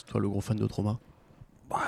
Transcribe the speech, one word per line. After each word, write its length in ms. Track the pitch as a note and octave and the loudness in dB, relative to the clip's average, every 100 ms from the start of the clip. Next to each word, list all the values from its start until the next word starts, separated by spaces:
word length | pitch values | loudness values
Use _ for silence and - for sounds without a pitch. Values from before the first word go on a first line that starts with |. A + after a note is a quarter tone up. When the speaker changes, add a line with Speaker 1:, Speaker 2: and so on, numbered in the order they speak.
| - | -4
Speaker 1:
toi, 120 | A2 | 0
le 100 | G2+ | 0
gros 120 | G2+ | 0
fan 160 | - A2 | 0 2
de 80 | G#2+ | 0
Trauma. 320 | - G#2 A#2 - - - - - - - | 2 0 0 -6 -20 -20 -20 -20 -20 -6
Speaker 2:
Ouais, 60 | - | 0